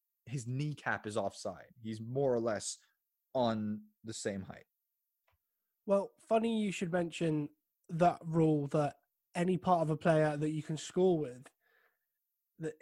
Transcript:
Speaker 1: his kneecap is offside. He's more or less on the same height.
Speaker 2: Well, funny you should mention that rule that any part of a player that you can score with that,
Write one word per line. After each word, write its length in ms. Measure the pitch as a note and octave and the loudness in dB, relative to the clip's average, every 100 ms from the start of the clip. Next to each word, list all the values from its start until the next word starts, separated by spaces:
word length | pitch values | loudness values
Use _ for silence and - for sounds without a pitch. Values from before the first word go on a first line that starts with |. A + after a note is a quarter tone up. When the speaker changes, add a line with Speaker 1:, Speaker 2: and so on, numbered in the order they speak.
| _ _ - | _ _ -10
Speaker 1:
his 220 | C#3 A#2 | -8 -6
kneecap 580 | C3 D3+ C#3+ - G#2 G#2+ | -4 -4 -4 -4 -4 -2
is 120 | G#2+ | -2
offside. 480 | G2 - G2+ F2 - - | -4 -4 -10 -10 -14 -14
He's 180 | A2 A2 | -10 -8
more 320 | A2+ C3 C#3 | -6 -2 2
or 60 | A#2+ | 2
less 380 | A2+ G2+ - - _ _ _ _ _ C3 | 0 -2 -4 -10 _ _ _ _ _ 0
on 460 | A#2+ A2 G#2+ G#2+ - _ A2 | 2 0 -2 -6 -10 _ -12
the 80 | |
same 280 | - A2+ G2 | -6 -4 -4
height. 240 | F#2 - - _ _ _ _ _ _ _ _ _ _ _ - | -6 -14 -20 _ _ _ _ _ _ _ _ _ _ _ 0
Speaker 2:
Well, 260 | G3 F3+ _ - | 0 0 _ 0
funny 320 | A3+ A3+ A3 | 0 2 0
you 100 | G#3 | 0
should 220 | - F3 | -2 -2
mention 560 | F3+ E3+ - E3 D3+ D3 _ _ _ - | 0 -2 -2 0 0 -2 _ _ _ -8
that 300 | E3 F3 - E3+ | 2 4 2 0
rule 420 | E3 D#3 D3+ C#3+ | 4 4 4 2
that 280 | D#3 D3 - _ _ _ F3+ | 0 0 -4 _ _ _ -2
any 220 | F3 F3 | 0 2
part 240 | F#3 F3 | 4 4
of 80 | D#3 | 4
a 80 | D#3 | 0
player 400 | F3 D#3 D3+ D3 | 4 4 4 2
that 140 | D3+ | -2
you 120 | D#3 | -2
can 140 | - D3+ | -4 -6
score 420 | - F3+ F#3+ E3 | -4 2 4 4
with 300 | C3+ B2+ - _ _ _ _ _ _ _ _ _ _ - | 0 -8 -18 _ _ _ _ _ _ _ _ _ _ -8
that, 140 | D#3 - | -8 -8